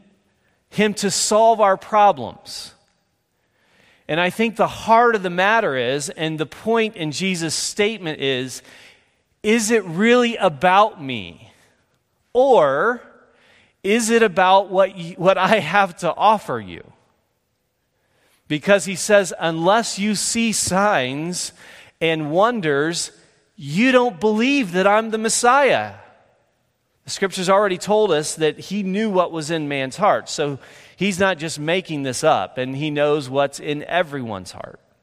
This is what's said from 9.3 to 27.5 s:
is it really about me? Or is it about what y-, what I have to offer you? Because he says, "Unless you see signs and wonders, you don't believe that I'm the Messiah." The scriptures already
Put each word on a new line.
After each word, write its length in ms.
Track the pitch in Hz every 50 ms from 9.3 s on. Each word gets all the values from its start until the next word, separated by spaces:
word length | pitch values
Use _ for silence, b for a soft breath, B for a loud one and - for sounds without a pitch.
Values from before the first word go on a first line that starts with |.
| _ _
is 300 | - 208 220 240 214 214
it 120 | 240 220 190
really 500 | 175 160 180 214 233 240 247 240 233 226
about 680 | - 202 180 147 131 170 180 185 202 214 214 214 -
me? 500 | 143 131 127 110 92 85 82 - - b b b b b b b b b b _ _ _ _ _ _ _ -
Or 680 | 240 262 277 247 190 151 139 135 147 190 226 247 233 - - _ _ _ b b b b b b b b b b _
is 280 | - 190 214 240 226 214
it 120 | 233 226
about 480 | 226 208 165 190 185 185 190 196 202 190
what 240 | 185 190 190 190 190
y-, 220 | 185 165 165 190
what 200 | - 160 190 190
I 220 | 180 185 180 220 208
have 360 | 147 151 180 208 196 185 170 -
to 140 | 175 160 -
offer 460 | - 175 208 220 202 - - 135 113
you? 240 | 104 90 85 - - - - _ _ _ _ _ _ _ _ _ _ _ _ _ _ _ _ _ _ _ _ _ _ _ _ _ _ _ _ _ _ -
Because 340 | 147 151 - 196 202 196 156
he 120 | 190 185
says, 380 | 151 - - 208 202 190 165 214 -
"Unless 580 | 185 165 165 165 165 185 208 233 214 - -
you 180 | 190 196 214 208
see 360 | - - - - 233 226 226
signs 1000 | 202 - - - 180 190 202 214 196 143 127 127 135 147 156 175 180 - - - B B B B B B B B B -
and 300 | 165 165 160 160 151 143
wonders, 800 | 156 180 208 240 247 220 165 156 143 139 151 165 170 160 - - b b b b b b b _ _
you 380 | - 143 139 147 190 247 262 254
don't 260 | 247 240 247 190 151
believe 540 | 214 220 208 214 233 269 285 285 240 175 170
that 120 | 185 190
I'm 260 | 202 208 220 226 226
the 60 | 208
Messiah." 760 | 220 220 220 - - - 240 254 285 285 240 156 113 107 104 98 - - - _ _ _ _ _ _ _ _ _ _ _ _ _ _ _ _ _ _ _
The 40 | -
scriptures 400 | - - 196 190 - 190 180
already 280 | 175